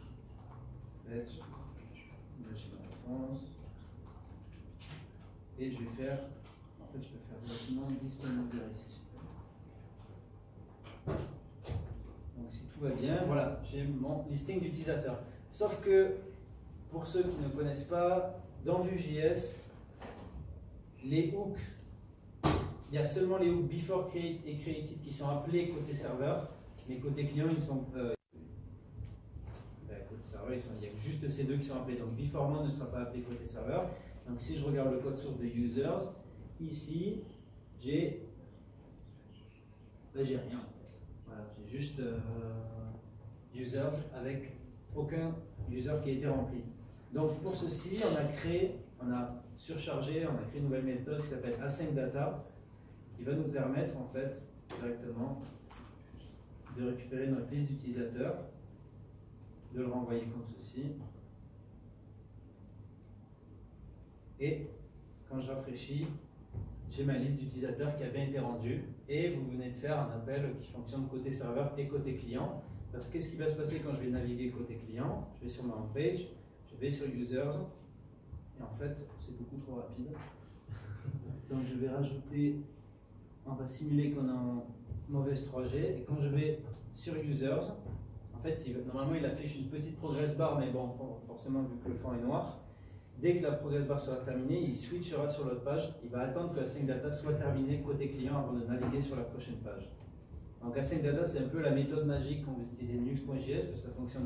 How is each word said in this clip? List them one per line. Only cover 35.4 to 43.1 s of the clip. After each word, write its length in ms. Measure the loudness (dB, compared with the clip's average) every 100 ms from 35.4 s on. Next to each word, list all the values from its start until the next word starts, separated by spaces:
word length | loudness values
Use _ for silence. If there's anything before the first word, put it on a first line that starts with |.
| 0
users, 640 | 4 4 4 4 4 0 -4 -12 -12 -12 -6
ici, 600 | -4 -4 0 2 2 0 -4 -12 -16 -18 -16 -8
j'ai, 480 | 2 4 4 2 -6 -12 -16 -16 -18 -18 -16 -16 -16 -16 -16 -18 -18 -18 -20 -18 -18 -18 -8
ben, 100 | 0
j'ai 140 | 2 2
rien 200 | 0 -6
en 40 |
fait. 60 | -6 -12 -14 -14 -14 -14 -12
Voilà, 160 | -10 -10 -10
j'ai 200 | -8 -4
juste, 220 | -4 -2
euh, 200 | -2 -2 -2 -2 -4 -4 -6 -6 -6 -8 -12